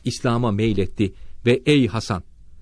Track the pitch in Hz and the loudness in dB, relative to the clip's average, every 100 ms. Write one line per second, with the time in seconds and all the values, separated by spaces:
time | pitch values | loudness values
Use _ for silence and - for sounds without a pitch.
0 | 123 - 123 120 123 101 113 98 92 - | -8 -4 0 0 0 0 0 0 -2 -2
1 | 98 - - - 117 127 - 147 113 110 | -2 -4 -14 -2 0 2 4 4 2 0
2 | - 92 - - - - | -4 -6 -6 -20 -20 -20